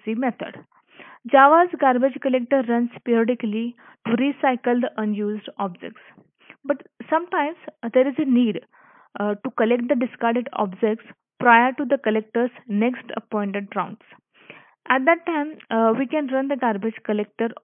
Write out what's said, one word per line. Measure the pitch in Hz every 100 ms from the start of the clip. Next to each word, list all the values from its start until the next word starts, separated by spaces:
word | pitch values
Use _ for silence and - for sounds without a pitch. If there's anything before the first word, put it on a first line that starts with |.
C | -
method. | 220 262 - - - - _ _ - - - 233
Java's | 277 277 320 359 -
garbage | 277 247 269 262
collector | 277 254 240 277 233
runs | 240 240 -
periodically | - 233 226 240 220 214 233 240 - _ -
to | 233
recycle | 269 277 277 247 247 247
the | - -
unused | 214 208 208 214 - -
objects. | 196 175 - - - - _ _ - -
But | 277 277 - - -
sometimes, | 311 349 359 294 339 - -
uh, | 233
there | 254 262
is | 254
a |
need, | 285 240 240 170 - _ _ _ _ -
uh, | 208
to | 208 254 -
collect | 226 240 240
the |
discarded | 269 247 - 233 233 233
objects | - 208 190 220 220 - - _ -
prior | 254 233 254
to | 262
the | 262 277
collector's | 226 214 214 233 247 - -
next | 208 233 247 - -
appointed | - 214 202 202 196
rounds. | 196 175 214 _ - _ _ - - - _ -
At | 262 269
that | 339
time, | 339 320 294 311 -
uh, | 226 226 233
we | 262
can | 311 277
run | 262 277
the | 277
garbage | 240 202 220 220
collector | - 208 208 - 226 -